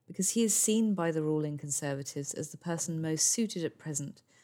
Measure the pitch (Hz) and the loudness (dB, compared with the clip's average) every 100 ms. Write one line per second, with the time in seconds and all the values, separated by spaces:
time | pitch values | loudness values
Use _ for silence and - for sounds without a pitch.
0 | - 185 190 233 226 - - 220 220 190 | -16 -2 0 4 4 4 4 4 4 2
1 | 165 160 151 156 151 147 147 147 143 139 | 2 2 2 2 0 -4 -4 -4 -2 -4
2 | 135 143 143 - 156 - 175 165 - 160 | -4 -8 -6 -6 -8 -8 -4 -4 -2 -2
3 | 160 156 - - 220 180 156 - 156 143 | -2 2 2 2 0 0 -4 -6 -8 -6
4 | 139 - _ _ | -6 -10 _ _